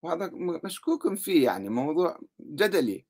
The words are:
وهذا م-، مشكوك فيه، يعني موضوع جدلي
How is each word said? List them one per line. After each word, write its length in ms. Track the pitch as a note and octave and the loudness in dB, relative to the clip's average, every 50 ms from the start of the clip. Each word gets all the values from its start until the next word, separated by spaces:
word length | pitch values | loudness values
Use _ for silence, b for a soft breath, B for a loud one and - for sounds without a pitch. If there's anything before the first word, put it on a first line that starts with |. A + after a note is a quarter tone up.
| - | -2
وهذا 240 | E3+ F3 F3 G3 F3+ - | -4 -2 -2 -4 -6 -6
م-، 260 | - F3 F3+ E3+ - - | -6 -4 -4 -4 -4 -6
مشكوك 500 | G3 - - - - E4 D#4 - - F#3+ | -8 -10 -6 -2 -2 -2 0 0 -2 -2
فيه، 300 | G#3+ - - F#3+ D#3+ C3 | -2 -2 4 4 6 6
يعني 240 | A#2 F2+ F#2+ F#2+ G2+ | 6 2 0 -4 -4
موضوع 500 | A2 A#2+ C3 D3 D#3 E3+ F3+ E3 - - - - _ _ | -2 -2 -2 0 0 2 0 0 -2 -6 -16 -20 _ _
جدلي 640 | - - D3 C#3+ G#3 G#3 F#3+ F3+ C3+ A2+ G2 G2 _ _ | -16 -14 -2 0 2 4 4 2 2 2 -2 -6 _ _